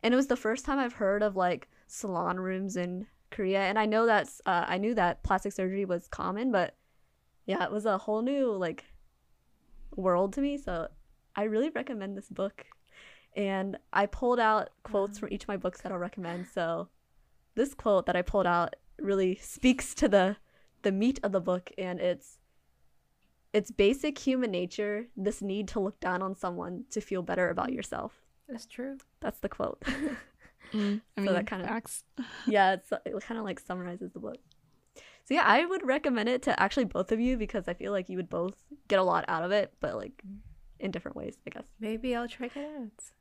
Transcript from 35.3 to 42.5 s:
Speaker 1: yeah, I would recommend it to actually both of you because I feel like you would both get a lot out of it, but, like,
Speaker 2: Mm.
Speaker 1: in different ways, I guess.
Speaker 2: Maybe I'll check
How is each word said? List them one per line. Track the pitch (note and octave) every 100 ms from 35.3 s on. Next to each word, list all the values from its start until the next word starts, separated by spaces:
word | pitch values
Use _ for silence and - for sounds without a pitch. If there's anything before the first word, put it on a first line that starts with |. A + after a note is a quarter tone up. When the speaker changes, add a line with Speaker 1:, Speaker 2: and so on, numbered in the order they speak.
Speaker 1:
yeah, | C#4+
I | D4+ A3 F4
would | F#4+ C4+
recommend | C4+ D4+ A#3+ G#3+
it | B3+
to | C4 -
actually | G3 - A3+
both | - F#3+
of | A3+
you | A#3+ B3+
because | G#3+ G#3+ F#3
I |
feel | F3+ -
like | G3+ F#3
you | F#3
would | F#3
both | E3+ F3+ G3+ _ D4 _
get | G3
a |
lot | F#3 E3+ -
out | D#3+
of | E3+
it, | G#3 G3 _
but, | D3+ A2+
like, | G2 - F#3+
Speaker 2:
Mm. | G3+ - - - -
Speaker 1:
in | G3
different | F3+ - -
ways, | - - -
I |
guess. | - - -
Speaker 2:
Maybe | A3 A3 B3+ A#3+
I'll | A#3+
check | - B3